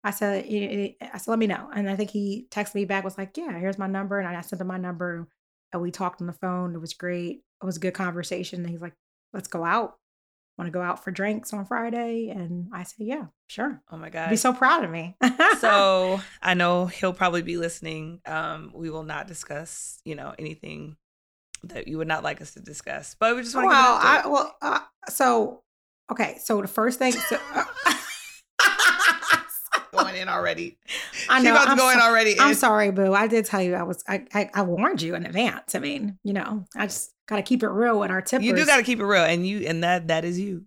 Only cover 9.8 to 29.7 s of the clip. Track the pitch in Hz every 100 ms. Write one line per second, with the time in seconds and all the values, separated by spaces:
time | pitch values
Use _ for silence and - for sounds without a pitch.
9.8 | 233 _ _ _ _ _ _ - 175 175
10.8 | 180 - - 180 202 214 - 208 196 240
11.8 | 233 240 233 233 220 196 170 175 180 185
12.8 | 180 - 214 294 185 _ _ - 269 -
13.8 | _ 160 160 165 165 220 254 254 262 330
14.8 | 190 165 170 - 247 254 349 427 226 202
15.8 | 196 190 185 190 - - 185 180 175 175
16.8 | 180 - 190 185 185 175 170 170 170 165
17.8 | 165 156 156 170 - 156 160 156 156 -
18.8 | 165 156 156 151 185 170 - 147 165 -
19.8 | - - - 143 139 - 156 156 156 151
20.8 | 151 151 _ _ _ _ _ - 170 -
21.8 | - 156 160 160 151 151 147 - - 151
22.8 | - 143 143 - 226 240 233 262 302 277
23.8 | 254 233 247 302 285 285 302 - 294 -
24.8 | - _ - - 254 233 214 - _ _
25.8 | _ _ - 240 190 - - 214 196 -
26.8 | 226 247 254 247 - 226 - - - 523
27.8 | 554 - - - - - _ - 392 392
28.8 | 359 359 415 - - 320 - - -